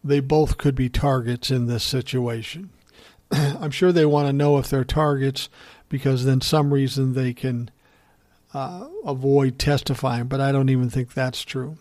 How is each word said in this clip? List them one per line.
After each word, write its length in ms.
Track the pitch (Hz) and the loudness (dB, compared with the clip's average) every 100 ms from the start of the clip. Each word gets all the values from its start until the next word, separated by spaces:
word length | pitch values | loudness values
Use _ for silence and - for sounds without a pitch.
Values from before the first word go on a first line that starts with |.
They 160 | 143 143 | 0 0
both 380 | 135 151 151 - | 2 2 2 2
could 180 | 143 131 | 0 0
be 140 | 127 | 0
targets 600 | - 143 131 117 123 - | 0 2 0 0 -4 -2
in 160 | 131 120 | -2 0
this 160 | 120 | -2
situation. 880 | - 135 123 131 120 113 110 160 190 _ _ - | -2 -4 -2 -4 -4 -6 -8 -14 -16 _ _ -20
<clears throat> 300 | - _ _ | -20 _ _
I'm 400 | 139 143 147 156 | 0 0 -2 -6
sure 200 | - 185 | 2 4
they 140 | 175 151 | 6 4
want 220 | 147 143 | 4 2
to 60 | |
know 240 | 139 143 143 | 2 4 2
if 120 | 131 | 2
they're 140 | 135 | -2
targets, 680 | 127 151 151 139 135 135 - - - - _ | 0 2 2 2 0 -2 -10 -14 -20 -20 _
because 380 | 139 135 131 131 | -2 0 2 2
then 160 | 131 | 2
some 320 | - 156 143 | 2 2 2
reason 400 | 139 135 139 131 | 2 0 0 0
they 200 | 127 127 | 0 -2
can, 360 | 123 127 120 117 _ _ _ _ _ _ _ _ | -2 -4 -4 -8 _ _ _ _ _ _ _ _
uh, 340 | 139 135 180 262 392 233 | -8 -8 -10 -12 -10 -8
avoid 540 | 131 135 139 135 127 | -4 2 4 4 0
testifying, 680 | - 143 - 135 135 120 123 | 0 0 -2 -4 -2 -2 -2
but 160 | 135 | -2
I 100 | 139 | 0
don't 180 | 139 135 | 2 2
even 200 | 131 123 | 2 0
think 240 | 135 120 | -2 -6
that's 300 | - 127 - | -4 -4 -6
true. 340 | - 135 127 160 | -10 -8 -10 -12